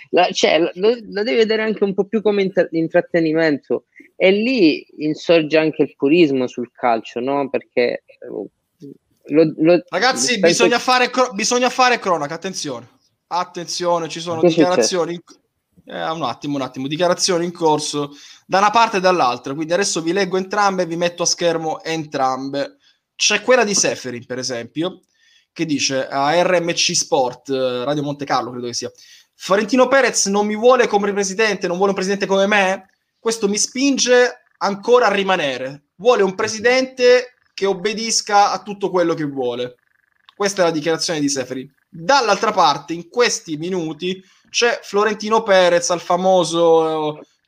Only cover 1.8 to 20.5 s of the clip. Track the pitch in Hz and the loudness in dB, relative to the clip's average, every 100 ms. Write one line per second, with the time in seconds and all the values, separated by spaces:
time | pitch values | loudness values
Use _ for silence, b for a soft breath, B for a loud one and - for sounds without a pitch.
1.8 | 202 190 190 226 214 202 190 185 170 165 | -2 -2 -2 -2 0 0 0 0 0 0
2.8 | 165 175 165 175 165 160 165 139 - 120 | 0 0 0 0 0 2 2 0 -2 -6
3.8 | - B B - 185 202 226 262 165 - | -6 B B 0 2 4 2 4 4 2
4.8 | - - 151 156 - 170 151 156 160 - | -4 -8 -6 -2 2 2 4 2 2 0
5.8 | - - 139 170 160 135 127 - 120 _ | -2 0 2 4 4 2 -2 -6 -12 _
6.8 | 127 113 - 117 127 139 135 123 - - | 0 0 -2 -8 -4 -4 -2 -6 -4 -2
7.8 | 120 - _ _ 123 110 98 _ _ _ | -2 -2 _ _ -14 -12 -12 _ _ _
8.8 | 143 - _ _ - 147 165 - 156 180 | -20 -20 _ _ -2 2 2 2 4 2
9.8 | - 175 233 254 240 233 170 170 233 233 | 2 -2 0 0 0 2 2 4 2 2
10.8 | - 254 240 254 247 196 214 247 247 240 | 2 2 2 0 -2 -2 -2 0 0 2
11.8 | 254 233 196 170 143 165 190 185 151 120 | 2 2 0 -2 -2 -8 -10 -10 -8 -10
12.8 | 117 _ _ _ - 170 180 - 165 - | -12 _ _ _ -8 -6 -6 -8 -10 -6
13.8 | 180 170 160 165 165 165 170 165 180 180 | -2 0 -2 -8 -8 0 2 4 4 2
14.8 | 156 185 160 170 - _ _ _ _ _ | 0 0 -4 -6 -12 _ _ _ _ _
15.8 | - - 160 165 135 113 147 143 - - | -16 -10 -8 -6 -6 -6 -6 -6 -6 -8
16.8 | 135 156 175 180 - 175 175 170 165 151 | -8 -2 0 0 0 -2 -2 -2 0 0
17.8 | - 147 143 B B B B 185 208 226 | -2 -6 -8 B B B B 0 2 4
18.8 | 226 202 185 180 131 123 - 139 160 175 | 2 2 2 2 2 -2 -6 -6 -2 -2
19.8 | 196 175 160 190 190 185 190 | -2 -2 -2 -2 0 -2 -4